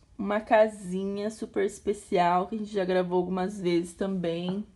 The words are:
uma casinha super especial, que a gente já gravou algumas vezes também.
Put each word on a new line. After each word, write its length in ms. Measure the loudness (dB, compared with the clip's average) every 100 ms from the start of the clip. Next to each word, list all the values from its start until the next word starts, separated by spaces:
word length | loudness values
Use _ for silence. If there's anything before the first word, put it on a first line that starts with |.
| _ -8
uma 220 | -4 -2
casinha 920 | 4 6 6 2 -6 -4 -4 -4 -6
super 360 | -6 -6 -2 -2
especial, 840 | -2 -4 -4 0 2 4 4 0
que 80 | -6
a 20 |
gente 160 | -4
já 100 | -2
gravou 340 | 2 2 2 0
algumas 420 | 0 -2 -4 -2
vezes 340 | 0 0 0
também. 720 | -4 -4 -2 -2 -2 -4 -4 -8